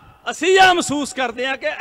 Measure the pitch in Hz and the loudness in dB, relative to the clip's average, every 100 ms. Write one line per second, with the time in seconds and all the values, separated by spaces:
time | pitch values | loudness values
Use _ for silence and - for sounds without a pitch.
0 | - _ 233 233 349 381 370 349 - 285 | -20 _ -10 -4 2 6 6 4 -2 -4
1 | 277 - 247 233 262 269 302 294 | -6 -6 -6 -4 -6 -4 -6 0